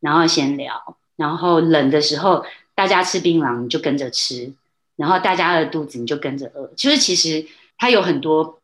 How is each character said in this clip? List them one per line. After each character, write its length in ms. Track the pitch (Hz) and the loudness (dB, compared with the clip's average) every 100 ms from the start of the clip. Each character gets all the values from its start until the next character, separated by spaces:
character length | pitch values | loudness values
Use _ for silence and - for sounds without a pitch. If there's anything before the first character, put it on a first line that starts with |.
然 140 | 151 | 0
后 120 | 156 165 | 2 2
先 300 | 160 139 143 | 2 0 -2
聊， 400 | 131 113 - - _ | -6 -10 -12 -20 _
然 220 | - 151 160 | -6 -4 -2
后 240 | 175 165 | 2 2
冷 300 | 165 156 135 | 4 4 4
的 100 | 151 | 2
时 160 | 147 147 | 0 0
候 280 | 190 165 - - _ - | 2 2 -2 -16 _ -2
大 80 | 190 | 2
家 160 | 185 | 2
吃 160 | 180 190 | 2 0
槟 220 | 175 165 | 0 2
榔 200 | 139 120 | 0 -4
你 80 | 120 | -4
就 80 | 156 | -4
跟 180 | 156 139 | -2 -2
着 100 | 131 | -4
吃， 440 | - - 127 123 135 _ _ _ | -6 -6 -8 -12 -16 _ _ _
然 160 | - 151 | -6 0
后 80 | 185 | 2
大 160 | 190 | 2
家 180 | 185 170 170 | 0 2 2
饿 80 | |
肚 200 | 156 165 | 0 -4
子 140 | 143 120 | -8 -8
你 80 | 120 | -6
就 100 | 143 | -6
跟 220 | 143 135 | -6 -8
着 80 | 135 | -10
饿。 100 | - 135 - | -14 -14 -4
就 120 | 277 | 0
是 80 | 294 | 2
其 160 | - | 2
实 320 | 175 165 156 156 - _ - | 0 0 -2 -6 -18 _ -2
它 140 | 247 | 2
有 100 | 226 | 4
很 200 | 180 147 | 4 0
多 400 | 156 156 160 - | 2 0 0 -8